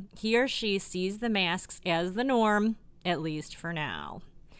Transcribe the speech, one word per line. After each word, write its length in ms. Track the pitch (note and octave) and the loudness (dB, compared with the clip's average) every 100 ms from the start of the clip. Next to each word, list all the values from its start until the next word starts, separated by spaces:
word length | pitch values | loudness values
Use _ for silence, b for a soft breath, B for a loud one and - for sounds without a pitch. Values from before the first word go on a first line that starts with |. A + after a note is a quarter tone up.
| G3 - | -10 -6
he 180 | A3 A3+ | 2 4
or 120 | C4 | 2
she 320 | - A3 G3 | 0 0 0
sees 400 | - F3+ F#3 G#3 | -2 -2 -2 -2
the 100 | A#3 | 0
masks 500 | G3+ F3+ F3+ - - - | 2 2 0 -4 -6 0
as 280 | E3 F3 | 0 0
the 100 | F#3+ | -2
norm, 520 | C4 B3 A3 G#3 G#3+ G#3+ - - F3+ | 2 4 6 4 2 -2 -10 -6 -2
at 160 | E3+ | 0
least 340 | D#3+ D3+ - - | 0 -4 -6 -8
for 160 | E3+ | -6
now. 500 | E3 C#3+ E2 C#2+ - - - - | -4 -4 -4 -8 -12 -14 -20 -20